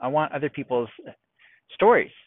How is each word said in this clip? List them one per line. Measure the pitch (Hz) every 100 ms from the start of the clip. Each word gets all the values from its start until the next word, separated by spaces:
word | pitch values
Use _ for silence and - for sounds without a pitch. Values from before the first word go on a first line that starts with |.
I | 123
want | 151 156
other | 143 143
people's | - 131 123 117 - - - _ _ _ _ _
stories. | - 202 202 78 -